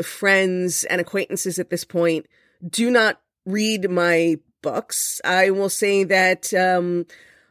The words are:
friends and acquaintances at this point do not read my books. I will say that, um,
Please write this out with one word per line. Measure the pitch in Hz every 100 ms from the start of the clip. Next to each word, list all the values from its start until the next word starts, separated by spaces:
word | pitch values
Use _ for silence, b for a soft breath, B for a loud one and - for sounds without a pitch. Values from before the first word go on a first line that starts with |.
friends | - - 202 196 190 180 180 160
and | - 180
acquaintances | 175 202 - 196 190 175
at | 175
this | 170
point | - 175 170 160 - _ _ _ 175
do | - 233
not | 247 220 - _ _ -
read | 202 214 214 190
my | 180 175 165 170 156 - _
books. | 151 - - - - -
I | - 185 190
will | 196 196
say | - 202 196
that, | 190 190 185 180 -
um, | 190 185 180 175 175 170 b b b b